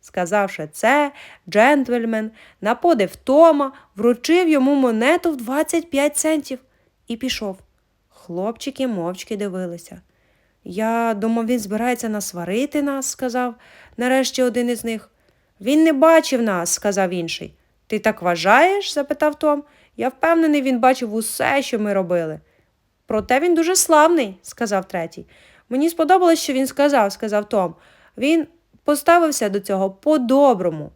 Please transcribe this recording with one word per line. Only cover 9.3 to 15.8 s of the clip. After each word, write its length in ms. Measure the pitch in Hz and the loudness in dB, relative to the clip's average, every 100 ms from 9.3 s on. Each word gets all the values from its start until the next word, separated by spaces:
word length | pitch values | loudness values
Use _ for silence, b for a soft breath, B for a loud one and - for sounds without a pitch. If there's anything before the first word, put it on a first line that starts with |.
| 208 | -8
дивилися. 640 | 202 185 180 170 - 175 _ _ _ _ _ _ | -6 -8 -10 -12 -18 -20 _ _ _ _ _ _
«Я 500 | - 180 220 233 233 | -12 -6 -2 -2 -2
думав, 320 | 214 220 226 226 | -2 -2 -2 -2
він 140 | 247 | -4
збирається 500 | 202 214 240 240 233 | -2 -4 -2 -4 -4
насварити 720 | 214 - 175 170 208 285 294 | -6 -8 -10 -6 -4 -2 -2
нас», 240 | 285 277 262 | -4 -4 -8
сказав 500 | - 254 240 247 233 b b b - | -6 -6 -4 -4 -8 b b b -6
нарешті 460 | 247 262 247 - | 0 0 0 0
один 260 | 254 233 240 | -2 0 -2
із 140 | 233 | -4
них. 260 | 233 220 - _ _ _ _ _ | -6 -8 -12 _ _ _ _ _
«Він 220 | 202 302 | 0 4